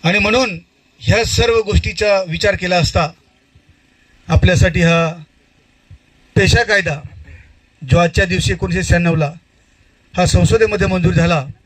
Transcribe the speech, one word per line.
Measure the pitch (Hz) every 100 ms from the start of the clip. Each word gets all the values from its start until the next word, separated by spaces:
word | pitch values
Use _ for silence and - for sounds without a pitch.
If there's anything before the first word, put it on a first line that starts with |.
आणि | 160 202
म्हणून | 202 233 254 170 - _ _ _
ह्या | 113 190 226
सर्व | - 233 226
गोष्टीचा | 214 208 - 208 208 196 185
विचार | 165 208 185
केला | 180 180
असता | 156 - 156 - _ _ _ _ _ _ _ _ _ _ -
आपल्यासाठी | 165 185 180 185 170
हा | 170 165 165 165 156 _ _ _ _ _ _ - _ _ _ -
पेशा | 196 226
कायदा, | 226 208 170 143 - - - - - _ _ _
जो | 131 165
आजच्या | 170 170 196
दिवशी | 185 -
एकोणीसशे | 190 190 175
शहाण्णवला | 180 175 170 165 147 165 _ _ _ _ _ _ _
हा | - 180
संसदेमध्ये | 185 175 226 220 208 190
मंजूर | 185 175
झाला | 180 170 165 139 -